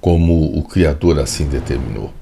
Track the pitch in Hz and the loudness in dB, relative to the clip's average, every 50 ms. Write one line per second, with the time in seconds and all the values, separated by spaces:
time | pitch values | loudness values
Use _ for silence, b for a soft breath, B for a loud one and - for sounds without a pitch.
0 | - 92 85 82 85 85 85 82 78 76 - 78 73 - - 95 87 78 71 73 | 2 4 4 4 4 4 4 4 2 0 0 -4 -6 -2 0 2 2 2 2 2
1 | - 87 82 73 69 - - - 76 71 - 60 - - 62 58 60 57 53 52 | 2 2 2 2 0 -4 -4 -4 -4 -4 -4 -6 -4 -4 -6 -6 -6 -6 -8 -10
2 | 52 - - - | -10 -12 -14 -16